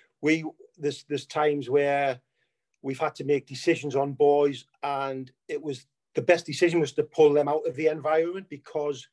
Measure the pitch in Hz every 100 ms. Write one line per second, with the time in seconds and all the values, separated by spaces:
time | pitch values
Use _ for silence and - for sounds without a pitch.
0 | _ _ 147 160 156 - - - 147 139
1 | - 143 - - 151 147 123 143 143 139
2 | 139 127 _ _ _ _ _ _ 135 131
3 | 151 - 139 143 135 127 - 165 147 135
4 | 139 139 147 143 147 131 - _ 143 139
5 | 135 135 131 _ - 147 151 131 - _
6 | _ - 131 170 - 143 175 165 143 -
7 | 151 - 151 143 143 156 - 131 156 156
8 | 143 156 165 185 190 139 - 156 147 135
9 | -